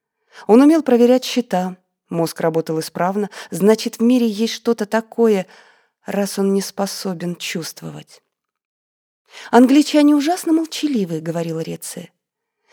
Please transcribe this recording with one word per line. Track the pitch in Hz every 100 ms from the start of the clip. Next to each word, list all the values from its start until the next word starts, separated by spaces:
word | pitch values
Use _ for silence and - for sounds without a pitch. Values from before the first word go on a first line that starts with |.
| _ _ _ - -
Он | 220
умел | 285 320
проверять | - 240 240 254 254
счета, | - 240 180 185 180 _ _ -
мозг | 170 165 -
работал | 170 160 160 160
исправно, | 156 - 175 196 196 - -
значит, | 165 196 220 226 -
в |
мире | 233 254 233
есть | 208 226
что-то | - - 233 208
такое, | 220 226 - 233 202 175 - _ _ _ _ -
раз | 196 196 -
он | 196
не | 196
способен | 196 - 196 - 196 170 175 170
чувствовать. | - 175 156 - - 76 - - _ _ _ _ _ _ _ _ _ _ _ - -
«Англичане | 233 247 277 294 302 294 294
ужасно | 277 359 -
молчаливые», | 320 320 - 302 254 180 160
говорила | 160 170 170 160
Реция. | 165 165 - - 170 _ _ _ _ _ _